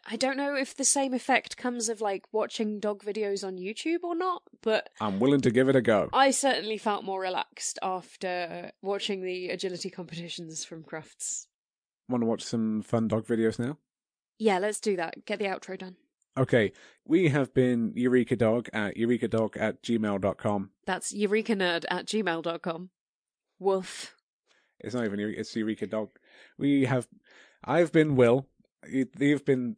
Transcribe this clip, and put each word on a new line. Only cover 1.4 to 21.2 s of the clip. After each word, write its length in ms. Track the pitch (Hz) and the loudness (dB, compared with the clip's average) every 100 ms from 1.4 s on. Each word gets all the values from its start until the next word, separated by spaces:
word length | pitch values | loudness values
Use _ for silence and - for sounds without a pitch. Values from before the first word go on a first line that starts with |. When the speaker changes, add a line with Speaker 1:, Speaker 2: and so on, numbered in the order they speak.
| - - | 0 -6
Speaker 1:
comes 320 | 247 240 220 | -6 -4 -6
of, 120 | 208 | -4
like, 260 | 208 196 - | -4 -4 -4
watching 480 | 214 226 - 214 208 | -2 -2 -2 -4 -2
dog 240 | 208 202 | -4 -4
videos 420 | 208 208 208 196 | -6 -4 -4 -4
on 120 | 196 185 | -6 -8
YouTube 480 | 185 214 320 339 | -8 -6 -2 -2
or 100 | 349 | -2
not, 300 | 330 370 349 - _ | -2 -2 -4 -8 _
but 260 | 226 220 - - | 0 0 -2 -6
Speaker 2:
I'm 180 | 104 98 | -4 2
willing 220 | 127 143 | 4 4
to 100 | 127 | 4
give 180 | 117 131 | 4 6
it 60 | |
a 80 | 131 | 4
go. 280 | 113 104 85 | 4 4 4
Speaker 1:
I 180 | 202 277 | 4 4
certainly 480 | 254 277 151 208 214 | 4 2 0 -2 -4
felt 260 | 226 202 | -2 -4
more 160 | 190 190 | -4 -4
relaxed 600 | 185 180 - - - - | -4 -4 -6 -8 -10 -6
after 880 | 190 185 - - 185 180 175 175 175 - | -6 -6 -8 -8 -6 -4 -6 -8 -12 -10
watching 420 | 190 196 - 196 | -6 -4 -4 -4
the 260 | 185 185 180 | -4 -6 -4
agility 420 | 180 190 175 185 | -4 -4 -6 -8
competitions 760 | - 170 165 170 165 165 160 | -10 -12 -10 -10 -12 -12 -12
from 200 | - 165 | -12 -14
Crufts. 640 | 156 160 151 - - - - _ _ _ _ _ - | -12 -12 -14 -12 -10 -8 -12 _ _ _ _ _ -6
Speaker 2:
Wanna 180 | 123 113 | -2 0
watch 160 | 110 | -2
some 400 | - 117 110 107 | -4 -2 -2 -2
fun 260 | 101 117 113 | -2 0 2
dog 180 | 110 110 | 0 0
videos 320 | 117 110 107 | 0 2 0
now? 200 | 120 151 _ _ _ _ _ _ | -4 -8 _ _ _ _ _ _
Speaker 1:
Yeah, 200 | 220 185 | 0 2
let's 200 | 208 208 | 0 -2
do 160 | 220 | -2
that. 300 | 185 165 - - | -2 -4 -8 -8
Get 140 | 202 | -4
the 60 | 202 | -4
outro 300 | 190 - 190 | -6 -8 -12
done. 200 | 185 185 _ _ _ - | -12 -16 _ _ _ -2
Speaker 2:
Okay, 340 | 131 127 101 - - _ | 4 4 4 -2 -16 _
we 260 | - 165 175 | 2 4 4
have 220 | 143 131 | 4 2
been 400 | - 127 123 113 - | 2 4 2 0 0
Eureka 400 | 123 123 117 110 | 4 4 4 2
Dog 320 | 110 117 113 | 4 2 0
at 240 | 110 104 - | -4 -4 0
eureka 300 | 117 120 113 | 2 2 2
dog 300 | 113 110 - | 0 0 0
at 260 | 107 - | -2 -2
gmail 380 | - 117 107 98 | -2 0 0 0
dot 180 | 98 - | 0 0
com. 320 | 110 104 98 _ | 0 0 -2 _
Speaker 1:
That's 280 | - 185 - | -6 -4 -6
eureka 440 | 202 | -2